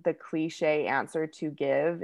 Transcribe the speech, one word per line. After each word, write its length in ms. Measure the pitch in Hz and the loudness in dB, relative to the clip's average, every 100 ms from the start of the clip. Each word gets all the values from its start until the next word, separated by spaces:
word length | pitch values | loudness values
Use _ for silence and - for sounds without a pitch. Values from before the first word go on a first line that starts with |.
the 100 | 170 | -2
cliche 720 | 160 - 160 160 - 160 151 139 | -2 -4 -2 -2 0 2 2 2
answer 400 | 135 107 160 156 | 0 -2 -4 -4
to 220 | - 156 | -4 -6
give 520 | 143 139 135 156 170 | -2 0 2 2 -2